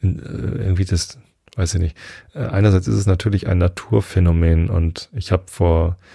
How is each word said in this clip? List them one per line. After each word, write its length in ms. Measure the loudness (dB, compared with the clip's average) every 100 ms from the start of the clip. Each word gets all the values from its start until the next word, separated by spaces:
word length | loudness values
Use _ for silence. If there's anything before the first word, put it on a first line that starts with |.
in, 180 | -4 -4
äh, 440 | -8 -8 -6 -4
irgendwie 220 | -2 0 0
das, 320 | -2 -2 -14 _ _ _ -4
weiß 180 | -2
ich 60 | 0
nicht. 160 | -2 -4 -18 -20 -16
Äh, 120 | -8 -4
einerseits 420 | 2 4 4 2
ist 80 | 0
es 100 | 2
natürlich 400 | 0 0 -2 0
ein 120 | 2
Naturphänomen 1120 | 2 0 -2 -2 0 2 2 4 4 2 2
und 400 | 0 -2 -4 -12
ich 200 | -10 -4
hab 180 | -4 -4
vor, 480 | -2 2 2 0 -4 _